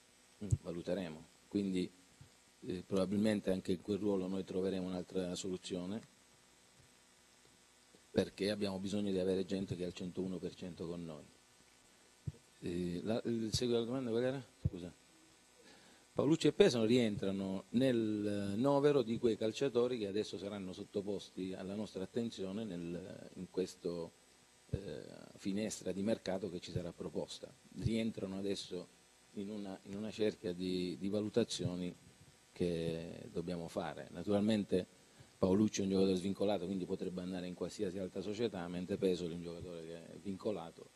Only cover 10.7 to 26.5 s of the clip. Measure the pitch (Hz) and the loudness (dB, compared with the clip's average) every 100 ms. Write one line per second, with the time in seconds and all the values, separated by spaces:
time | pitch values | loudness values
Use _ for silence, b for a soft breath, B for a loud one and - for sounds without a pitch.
10.7 | 80 82 87 85 76 73 - _ _ - | -8 -6 -6 -8 -10 -16 -20 _ _ -20
11.7 | _ - - - - - - - - - | _ -20 -20 -20 -14 -12 -12 -18 -10 -4
12.7 | 87 87 87 98 117 - 117 110 101 123 | -2 0 -2 0 0 0 0 0 0 2
13.7 | 117 113 131 127 113 127 135 127 - - | 2 2 -2 0 2 2 0 -6 -4 -4
14.7 | 90 87 - - - - - - - b | -2 -10 -12 -20 -20 -20 -20 -20 -20 b
15.7 | b b b b - 123 160 151 - 202 | b b b b 0 4 6 4 8 6
16.7 | 123 110 127 113 101 95 98 95 95 - | 8 6 6 6 2 0 0 -2 -2 0
17.7 | 117 135 120 110 107 104 101 101 101 139 | 4 4 4 2 2 0 0 0 2 4
18.7 | 143 147 143 110 113 120 107 110 110 139 | 6 6 6 4 4 4 4 2 2 2
19.7 | 120 123 123 101 98 101 101 98 101 92 | 4 4 2 0 0 -2 -4 -6 -4 -6
20.7 | 90 101 107 98 98 - - 92 92 95 | -8 -6 -4 -2 -4 -6 -6 -6 -4 -6
21.7 | 101 101 - 95 - 117 - 92 101 113 | -4 -6 -6 -4 -2 -2 -4 -4 -4 -4
22.7 | 87 85 87 95 - - - 90 - 92 | -4 -4 -6 -8 -12 -14 -12 -8 -2 -2
23.7 | - 87 87 85 - - - - - - | -2 -6 -4 -6 -12 -20 -20 -20 -20 -6
24.7 | - 98 71 50 50 - - 98 98 107 | -6 -4 -6 -10 -14 -16 -6 -2 0 0
25.7 | - 92 90 101 113 - 92 98 | -2 -4 0 2 2 2 -2 -2